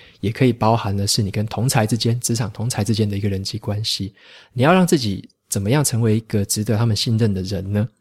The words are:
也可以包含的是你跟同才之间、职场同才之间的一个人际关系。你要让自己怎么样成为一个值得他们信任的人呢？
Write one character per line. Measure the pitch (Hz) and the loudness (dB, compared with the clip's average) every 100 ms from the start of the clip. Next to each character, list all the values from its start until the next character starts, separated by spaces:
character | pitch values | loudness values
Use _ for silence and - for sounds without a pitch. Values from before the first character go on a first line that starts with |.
| - _ | -18 _
也 | - | -4
可 | - | 2
以 | 127 | 2
包 | 113 110 113 | 2 2 2
含 | 101 101 | 0 -2
的 | 101 | 0
是 | - | 0
你 | 98 | 0
跟 | 107 110 | -2 -4
同 | - 131 | -2 0
才 | - 110 | 2 0
之 | 113 | 0
间、 | 117 120 | 0 0
职 | - | -2
场 | 117 113 | -2 -4
同 | - 117 | -6 -6
才 | - | -2
之 | 104 | -2
间 | 107 104 | 0 0
的 | 98 | -2
一 | |
个 | 101 | -2
人 | 98 | -2
际 | 98 110 | -6 -8
关 | - 104 | -6 -4
系。 | 110 - 95 - - - - | -4 -6 -8 -12 -20 -20 -10
你 | 117 | 2
要 | 139 | 4
让 | 185 | 6
自 | 175 160 | 4 2
己 | 110 92 - _ _ | 0 -4 -10 _ _
怎 | - | -4
么 | 101 | 0
样 | 147 | 2
成 | 139 113 | 2 2
为 | 117 107 | 2 0
一 | |
个 | - 107 101 | 0 -2 0
值 | 107 | -2
得 | 107 110 | 0 0
他 | |
们 | 117 104 | 2 0
信 | 127 110 | 0 0
任 | 113 | 0
的 | 95 | 0
人 | 92 98 95 | -4 -6 -2
呢？ | 104 110 - | -2 -2 -6